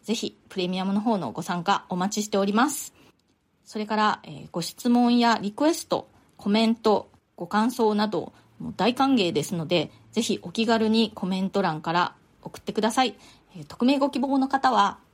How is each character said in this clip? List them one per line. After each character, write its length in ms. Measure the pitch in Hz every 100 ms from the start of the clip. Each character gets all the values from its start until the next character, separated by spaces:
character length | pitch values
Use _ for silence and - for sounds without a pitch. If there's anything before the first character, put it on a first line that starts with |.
ぜ 120 | -
ひ 240 | 226 202 - _
プ 100 | -
レ 100 | 180
ミ 120 | 185
ア 40 |
ム 80 | 190
の 80 | 196
方 180 | 220 208
の 140 | 131
ご 100 | 117
参 200 | 180 175
加 220 | 170 196 -
お 80 | 180
待 260 | 190 208
ち 20 |
し 40 | 208
て 100 | 202
お 60 |
り 80 | 196
ま 180 | 208 294
す。 240 | - - _ - _ _ _ _ _
そ 140 | - 220
れ 80 | 214
か 100 | 214
ら、 240 | 214 -
え 40 | -
ー、 200 | 147 -
ご 120 | 175
質 260 | 165 - 254
問 300 | 240 240 240
や 200 | 233 226
リ 120 | 202
ク 140 | 208 294
エ 80 |
ス 120 | 339 -
ト、 220 | - - _ _ -
コ 120 | 208
メ 180 | 214 226
ン 80 |
ト、 360 | 233 226 202 - _ _ -
ご 100 | 175
感 240 | 208 226
想 240 | 247 220
な 140 | 208 214
ど、 240 | 175 - - _ _
も 120 | 160
う 40 | -
大 180 | 196
歓 200 | 247 269
迎 180 | 254 180
で 100 | 151
す 100 | -
の 120 | 175 151
で、 240 | 175 - - -
ぜ 120 | -
ひ 180 | 233 202
お 80 | -
気 160 | 226 226
軽 220 | 226 220
に 240 | 220 220
コ 100 | -
メ 160 | 185 185
ン 100 | 190
ト 120 | 202
欄 180 | 190 156
か 120 | 165
ら 220 | 175 175 - _ _
送 160 | 170 -
っ 40 |
て 100 | -
く 80 | 208
だ 100 | 214
さ 140 | 247
い。 100 | 254 - - - _ 180
え 40 |
ー、 40 |
匿 200 | 147 -
名 140 | 240 277
ご 120 | 277
希 80 | 269
望 200 | 269 277
の 100 | 269
方 240 | 269 269
は 260 | 214 202 175 _